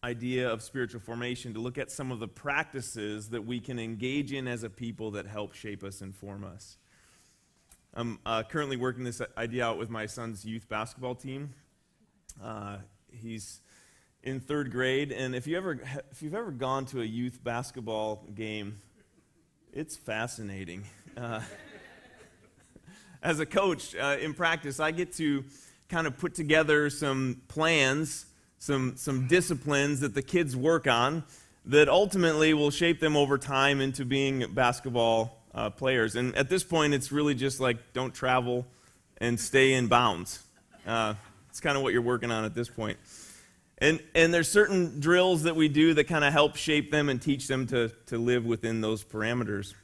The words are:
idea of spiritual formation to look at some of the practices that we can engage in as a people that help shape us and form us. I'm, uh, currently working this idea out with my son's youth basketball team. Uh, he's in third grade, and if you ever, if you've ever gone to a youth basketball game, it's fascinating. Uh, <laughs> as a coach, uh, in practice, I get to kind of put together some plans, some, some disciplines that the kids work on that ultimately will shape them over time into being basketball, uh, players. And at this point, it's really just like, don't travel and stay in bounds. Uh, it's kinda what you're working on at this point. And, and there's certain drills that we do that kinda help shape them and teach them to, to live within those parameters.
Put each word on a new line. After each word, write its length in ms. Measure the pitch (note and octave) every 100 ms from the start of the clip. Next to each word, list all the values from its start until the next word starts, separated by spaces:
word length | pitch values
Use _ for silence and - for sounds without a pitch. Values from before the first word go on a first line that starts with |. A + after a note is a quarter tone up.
idea 440 | B2 A#2+ B2 B2+ B2+
of 140 | A2+
spiritual 380 | - C3 B2 A#2+
formation 520 | G2 A#2 A#2+ B2 B2+ A2
to 40 |
look 200 | A#2+ B2+
at 100 | B2+
some 220 | - C3
of 80 | B2
the 80 | A2
practices 1000 | - B2 C3 D#3 C3+ A2+ A#2 G#2 G#2+ G#2+
that 140 | A#2
we 160 | G#2+ B2
can 200 | B2 B2
engage 520 | A2+ A2 B2+ C#3 C#3
in 160 | C3+ B2+
as 140 | A#2+
a 80 | A2+
people 400 | G2 A#2+ G#2 A2
that 160 | G2+ F#2+
help 300 | G#2 G2+ -
shape 280 | A2 G2
us 180 | G2 F#2+
and 140 | G2 F#2+
form 280 | G2 G2+
us. 340 | F#2+ F#2 - - _ _ _ _ _ _ _ _ _ - _ -
I'm, 240 | A#2+ G#2
uh, 200 | - A2+
currently 340 | A2 D#3 C#3+ C3
working 260 | B2+ B2
this 160 | B2 A#2 A#2+ -
idea 300 | A#2 B2 A#2
out 140 | G2
with 100 | A2
my 160 | A2+ G#2+
son's 400 | - A2+ G#2 G#2+
youth 240 | A2 -
basketball 460 | G#2+ A2 - B2+ B2+
team. 400 | C3+ C3+ C#3+ B2 _ _ _ _ _ _ _ -
Uh, 380 | A2 A2 G2+ G2+ G2 _ _
he's 500 | A#2+ A2+ A2+ - - _ _ _ _ _ _
in 180 | - C3+
third 320 | C3 D3 C3+
grade, 400 | B2 B2+ C3 C#3+
and 220 | A2+ C3
if 140 | B2+ B2
you 100 | F3
ever, 240 | F#3+ C#3 C3+ C#3 -
if 100 | -
you've 140 | D3+ F#3+
ever 160 | A3+
gone 340 | C3 C3 C3+ C3
to 160 | C3+
a 40 | A2+
youth 380 | A2+ B2 A#2+
basketball 840 | A#2+ A#2 B2 B2+ A2+ A2 G#2+ G#2 - G#2
game, 440 | A2 G#2+ G2+ G#2 - _ _ _ _ _ _ _ _
it's 240 | - D#3 -
fascinating. 880 | - A2 A#2+ A#2 G#2+ G2 F#2 F2+ G2+ - - -
Uh, 240 | A#2+ A2 A2 - - - - - - - - _
<laughs> 880 | _ _ _ - - - - -
as 160 | E3+ D#3
a 60 | D#3
coach, 480 | - G3 D3 - E2+
uh, 220 | C#3 C#3+
in 120 | D#3
practice, 460 | D3+ E3+ E3 D3 C3
I 120 | D#3
get 200 | E3 F3
to 300 | - D#3 C#3+ C3 - - _ _
kind 160 | E3+ D#3+
of 100 | C3
put 180 | F3 -
together 540 | D3+ D#3 D#3 D3+ D3
some 520 | C#3 D3 C3+ C3 B2 -
plans, 760 | D3+ D#3+ D#3+ C3+ C#3 D#3 - - _ _ _
some, 380 | - C#3 C3 B2+
some 320 | - C3 B2+
disciplines 720 | F3+ F3 D3+ B2+ C#3+ C#3+ C#3+
that 140 | C#3
the 80 | G#2
kids 340 | C3 F3+ D#3+ B2+
work 320 | C#3+ E3 C#3+
on 360 | A#2 B2+ D#3+ - - - _ -
that 240 | C#3+ D3
ultimately 640 | D#3+ G3+ F#3+ E3+ D#3 D#3
will 180 | D3+ D3
shape 280 | C#3+ E3+ D#3+
them 160 | D#3+ D3
over 200 | C#3+ C#3
time 440 | C3 C3+ C3+ C#3
into 240 | C3+ C3 B2+
being 480 | C#3 C#3 C3+ A#2+
basketball, 880 | A2+ B2+ B2+ C3+ A#2+ A2+ A2+ A2+ - _
uh, 160 | A#2+ A2
players. 460 | - C3 C3 A2+ G#2+
And 180 | B2 -
at 140 | C3+
this 140 | F#3
point, 300 | F3+ E3 D3+
it's 180 | C#3+ G#2
really 240 | C#3+ D3 C3
just 240 | C3+ C3
like, 320 | C3 A#2 -
don't 220 | C3 C3
travel 520 | - C3 B2+ B2 B2 B2 _ _ _ _ -
and 200 | A#2+ A#2+
stay 360 | - C3+ C3+
in 140 | C3 A#2+
bounds. 540 | A#2+ A#2+ F2 F2+ - - _ _ - -
Uh, 280 | A2+ A2 G#2 - - -
it's 100 | -
kinda 220 | D#3 C#3
what 100 | C3+
you're 100 | A2
working 300 | A#2 B2 A#2+
on 140 | A2+ A2
at 100 | A#2
this 140 | A#2+
point. 280 | - G#2+ - - - - - - _ _ -
And, 220 | D3 D#3+ - E3
and 180 | E3
there's 160 | E3+ D#3+
certain 520 | G#3 G#3 G3 E3+ C#3
drills 420 | D3 F3+ F#3 F3
that 120 | D#3+ D#3+
we 120 | D#3
do 260 | D3 D#3+ D3+
that 100 | D3
kinda 260 | E3 D3
help 240 | D3+ D3 -
shape 360 | - D3+ D3
them 180 | D3+ D3
and 120 | B2+
teach 260 | D3+ C#3 -
them 200 | C3 B2
to, 220 | B2+ A2+ - -
to 120 | A#2
live 280 | A#2 B2 A#2
within 340 | A2+ A#2 A2+
those 240 | A2 A2
parameters. 680 | - G#2+ A2 A#2+ G#2+ G2+ G2 -